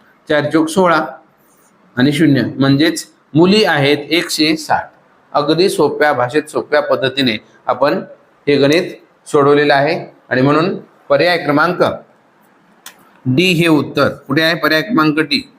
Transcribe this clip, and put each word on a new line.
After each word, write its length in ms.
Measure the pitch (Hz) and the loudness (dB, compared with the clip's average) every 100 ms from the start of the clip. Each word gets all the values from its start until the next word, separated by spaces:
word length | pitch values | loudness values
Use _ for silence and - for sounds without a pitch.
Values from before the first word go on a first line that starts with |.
| _ _ - | _ _ -4
चार 200 | 151 143 | -2 0
चोक 180 | 160 156 | -2 -2
सोळा 340 | - 180 156 160 - _ _ _ _ _ _ _ - | 0 2 2 -2 -10 _ _ _ _ _ _ _ -2
आणि 140 | 135 | 0
शून्य 300 | 147 156 135 | 2 2 2
म्हणजेच 680 | 107 - 139 139 165 165 - _ _ | 0 -2 0 2 0 -2 -10 _ _
मुली 300 | 147 175 214 | 2 4 4
आहेत 340 | 202 151 139 147 147 | 2 2 2 0 0
एकशे 480 | 165 170 - 156 156 | -4 -4 -2 -2 -2
साठ. 340 | - - - _ _ _ _ | -2 -4 -4 _ _ _ _
अगदी 360 | - 143 160 190 | -4 0 0 0
सोप्या 440 | - 147 - 151 | 0 -2 0 0
भाषेत, 300 | 135 123 147 | 0 -2 -2
सोप्या 380 | 143 131 - 147 | -4 -8 -2 -2
पद्धतीने 560 | 143 131 131 135 131 107 - _ - | 0 -2 -2 -2 -2 -2 -10 _ -6
आपण 360 | 127 139 185 - - _ _ - | -2 -2 -2 -8 -18 _ _ -2
हे 80 | 143 | 2
गणित 360 | 139 160 180 - _ _ - | 2 2 -2 -10 _ _ -4
सोडवलेलं 440 | 151 139 147 147 | 0 4 2 2
आहे 500 | 143 143 180 - - - | 2 0 -2 -8 -18 -6
आणि 120 | 127 | 0
म्हणून 360 | 135 151 180 - - _ - | 2 2 0 -4 -12 _ -2
पर्याय 280 | 143 170 175 | 0 2 0
क्रमांक 460 | 143 147 165 175 147 92 - _ _ _ _ _ _ _ - - _ _ 131 | 0 0 0 0 -2 -4 -14 _ _ _ _ _ _ _ -20 -20 _ _ -4
डी 280 | 127 185 | 0 2
हे 140 | 170 170 | 2 2
उत्तर. 420 | 151 127 - 127 | 2 0 -2 -2
कुठे 320 | - - 143 | -2 -4 -2
आहे 140 | 160 170 | 0 0
पर्याय 260 | 151 156 | 0 0
क्रमांक 380 | 151 151 156 151 | 0 0 0 0
डी? 320 | 156 139 - | -2 -4 -6